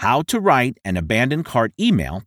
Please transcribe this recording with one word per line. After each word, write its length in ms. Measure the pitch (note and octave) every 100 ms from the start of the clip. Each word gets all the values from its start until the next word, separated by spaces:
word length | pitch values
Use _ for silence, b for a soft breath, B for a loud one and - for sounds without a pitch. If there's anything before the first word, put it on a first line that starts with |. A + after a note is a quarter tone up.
How 200 | G2+ C3+ D#3+
to 120 | A#3
write 380 | G3 C3+ B2+ - G2
an 100 | F2+
abandoned 500 | D#2+ A2 C3 D3+ E3
cart 280 | C3 A2+ -
email 420 | A#3 B2 C2+ F2+